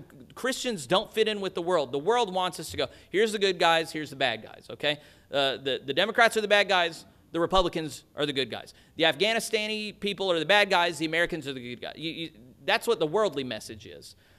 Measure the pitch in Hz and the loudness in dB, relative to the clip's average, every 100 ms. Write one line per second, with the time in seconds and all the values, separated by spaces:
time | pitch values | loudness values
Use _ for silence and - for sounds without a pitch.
0 | - - - - 247 254 247 196 123 185 | -12 -20 -20 -4 -2 -2 -4 -4 2 2
1 | 214 220 214 208 190 185 175 175 131 139 | 2 0 0 0 -4 -4 0 0 0 -2
2 | 165 240 208 185 180 175 156 165 135 - | 0 2 0 -2 -4 -4 -10 -4 -6 -6
3 | - 185 220 208 196 175 170 165 160 160 | -4 0 2 2 0 4 4 4 0 -6
4 | 143 135 131 110 107 - - 120 147 147 | -8 -2 0 0 -8 -20 -16 -4 -2 -2
5 | - - - 139 135 117 135 127 127 135 | -8 -20 -4 0 0 -2 -4 -4 -2 0
6 | 226 233 226 220 208 202 196 185 170 160 | 2 4 4 4 2 4 4 2 2 -4
7 | - _ _ 165 165 190 175 170 156 - | -20 _ _ -2 4 4 4 0 -6 -10
8 | _ - 147 135 123 107 - - _ - | _ -4 -2 -2 -4 -8 -14 -20 _ 2
9 | 160 143 208 226 - 214 214 214 208 - | 2 4 2 2 0 -2 -2 -6 -8 -6
10 | 202 196 190 165 151 208 202 180 175 147 | -6 -2 0 0 4 4 6 4 2 0
11 | 160 165 170 165 139 131 120 120 - - | -2 0 0 -2 -6 -10 -10 -10 -12 -8
12 | 160 160 165 104 127 - 139 220 233 190 | -10 -8 -12 -14 -20 -10 0 0 2 0
13 | 156 196 202 139 127 107 - 107 87 73 | 2 2 0 0 -6 -8 -10 -14 -16 -18
14 | - - _ | -20 -20 _